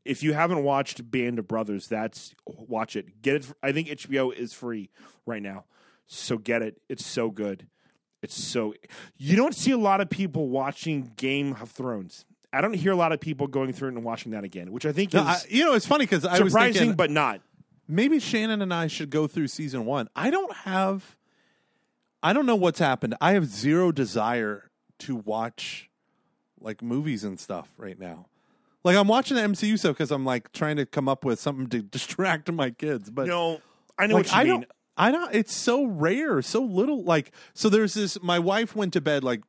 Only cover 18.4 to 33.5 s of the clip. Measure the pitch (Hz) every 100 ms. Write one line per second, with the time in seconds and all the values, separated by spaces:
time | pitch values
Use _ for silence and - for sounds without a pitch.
18.4 | 220 214 190 170 160 - 147 151 151 165
19.4 | 143 - 151 127 113 139 110 - 202 370
20.4 | 370 196 196 190 190 196 - _ _ _
21.4 | _ _ _ _ _ _ _ _ 160 240
22.4 | 269 220 180 156 151 127 113 110 160 202
23.4 | 147 101 127 165 180 147 117 110 110 120
24.4 | 107 101 - _ _ - - 120 107 107
25.4 | 113 - - - - _ _ _ _ _
26.4 | _ _ 110 107 117 127 151 113 101 95
27.4 | - 90 - - 101 92 90 82 - _
28.4 | _ _ _ _ 180 190 202 233 254 254
29.4 | 208 196 214 214 180 139 147 143 131 123
30.4 | - - 151 147 127 - 135 135 135 113
31.4 | 151 135 123 117 101 - - - 185 160
32.4 | 156 165 131 117 151 131 101 123 139 175
33.4 | 165